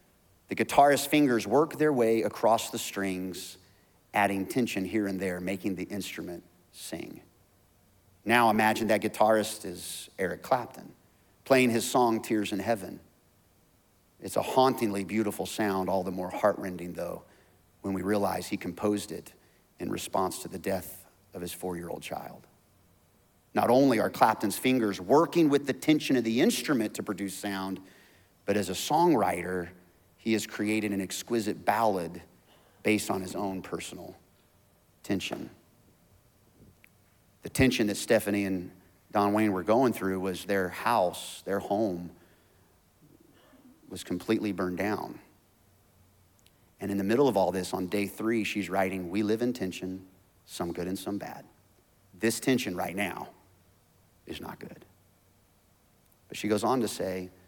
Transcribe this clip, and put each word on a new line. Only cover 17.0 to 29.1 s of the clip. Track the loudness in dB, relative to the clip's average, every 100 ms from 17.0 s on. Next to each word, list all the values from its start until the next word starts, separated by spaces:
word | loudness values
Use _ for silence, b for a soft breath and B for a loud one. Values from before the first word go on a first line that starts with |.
| -8 -10 -14 b b b b _
when | -6
we | -4
realize | 0 0 0 -2 -4
he | -6
composed | -6 -2 0 0 -2
it | -10 -14 -20 b b b -12
in | -8
response | -6 -4 -2 -2 -2
to | -10
the | -8
death | -4 -4 -6 -16 -20 _ _
of | -12
his | -10
four-year-old | -8 -6 -6 -8 -10
child. | -10 -10 -12 -16 -20 _ _ _ _ _ _ _ _ _ _
Not | 2 6
only | 6 6 6
are | 2
Clapton's | 4 4 4 0 0
fingers | 2 2 2 0
working | 4 6 6 6 6
with | 4 2
the |
tension | -2 2 2 4 2
of |
the | 2 4
instrument | 2 2 0 0 0
to | -4
produce | -6 -4 -6
sound, | -6 -6 -6 -6 -8 -12 B B B B B
but | 0 0
as | 0
a |
songwriter, | -4 0 4 6